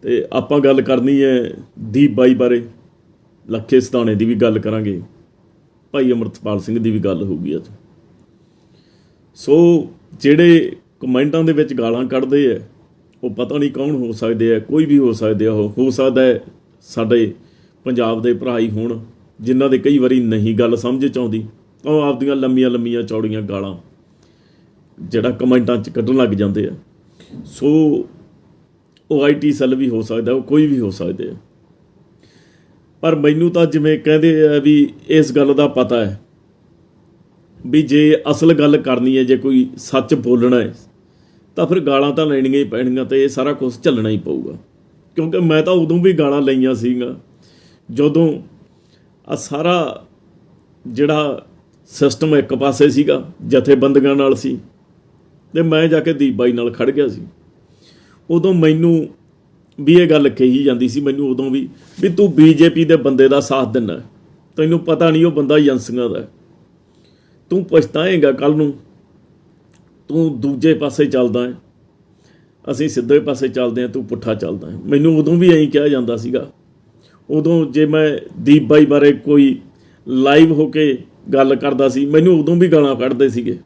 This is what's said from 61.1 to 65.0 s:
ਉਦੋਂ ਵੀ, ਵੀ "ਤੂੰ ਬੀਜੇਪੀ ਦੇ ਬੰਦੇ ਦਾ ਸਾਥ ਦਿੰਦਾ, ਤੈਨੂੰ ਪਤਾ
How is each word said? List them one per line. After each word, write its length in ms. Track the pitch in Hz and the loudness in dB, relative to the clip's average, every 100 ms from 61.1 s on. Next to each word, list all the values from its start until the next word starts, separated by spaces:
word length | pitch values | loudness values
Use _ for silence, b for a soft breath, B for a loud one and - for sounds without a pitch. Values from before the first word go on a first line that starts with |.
| 139 139 | -4 -4
ਉਦੋਂ 200 | 127 135 | -4 -4
ਵੀ, 180 | 131 131 B B B | -4 -6 B B B
ਵੀ 80 | 190 | -2
"ਤੂੰ 260 | 175 202 | 2 2
ਬੀਜੇਪੀ 500 | 143 156 147 165 160 | 6 6 8 4 4
ਦੇ 120 | 160 160 | 2 2
ਬੰਦੇ 320 | 131 131 135 | 2 4 4
ਦਾ 120 | 139 | 4
ਸਾਥ 320 | 135 135 123 | 0 -2 -2
ਦਿੰਦਾ, 300 | 120 110 82 - _ _ _ _ - | -2 -4 -8 -12 _ _ _ _ -4
ਤੈਨੂੰ 220 | 160 165 | -2 -2
ਪਤਾ 320 | 165 156 | -2 0